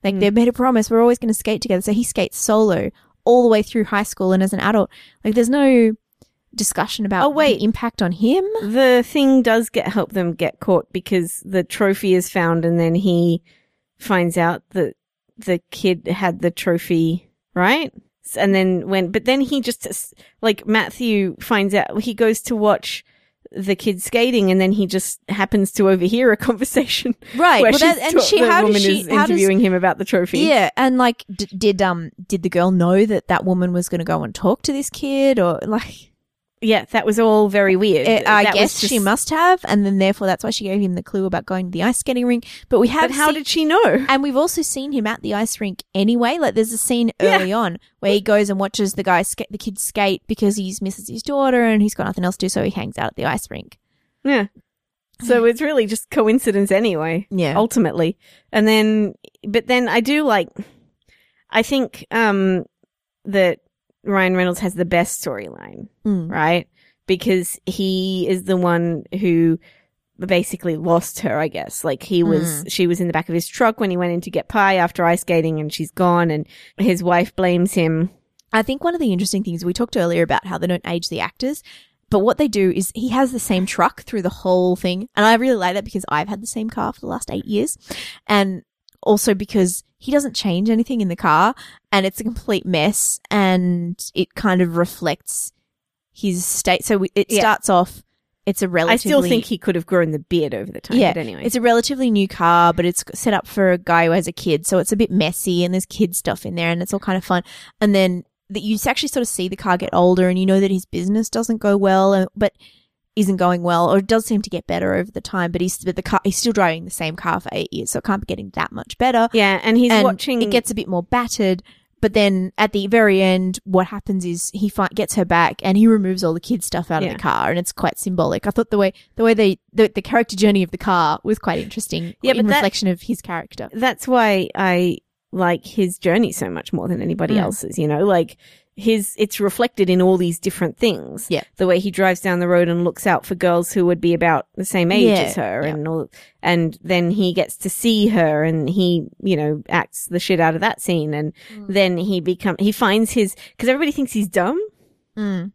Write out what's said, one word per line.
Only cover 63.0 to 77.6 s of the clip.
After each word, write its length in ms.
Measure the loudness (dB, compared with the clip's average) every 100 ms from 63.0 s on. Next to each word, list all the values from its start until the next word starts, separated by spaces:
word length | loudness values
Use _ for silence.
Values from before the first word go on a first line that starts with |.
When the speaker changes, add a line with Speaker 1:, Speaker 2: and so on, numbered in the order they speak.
| _ _
Speaker 2:
that 360 | -4 2 2 0 _ _ _ _ -4
Ryan 300 | 0 2 2
Reynolds 240 | 0 -2
has 140 | -6 -4
the 100 | 0
best 360 | 0 0 -4
storyline, 640 | -8 -10 -12 -16 -20 -18 -20 _ -4
Speaker 1:
Mm. 260 | -2 -2
Speaker 2:
right? 360 | -2 0 0 -4 _ _ _ -4
Because 540 | -2 0 0 -2 -8 -8
he 600 | -4 -2 -2 -2 -2 -2
is 160 | -2 0
the 100 | 0
one 480 | 2 2 0 -4 -8 -4
who 400 | 0 2 2 0 _ _ _ _ _ _
basically 580 | -2 -2 -2 -6 -6 -4
lost 420 | 0 0 0 -8
her, 180 | -6 -4
I 80 | -4
guess. 360 | -6 -10 -8
Like, 200 | -6 -6
he 200 | -2 0
was, 400 | 2 2 0 -6
Speaker 1:
Mm. 80 | -8
Speaker 2:
she 160 | -2 0
was 120 | 0
in 60 | -2
the 60 |
back 160 | -4 -2
of 60 | -4
his 120 | -4
truck 320 | 0 0 2
when 100 | -2
he 80 | -2
went 140 | -2
in 80 | -4
to 100 | -4
get 160 | -6 -2
pie 280 | 2 2 4
after 300 | 0 0 0
ice 160 | 0
skating 380 | 0 0 0 -2
and 120 | -6
she's 200 | -6 -10
gone 380 | 0 2 4 2
and 140 | -2 -6 -14 -20 -2
his 260 | 0 2
wife 320 | 2 2 0 0
blames 380 | 0 2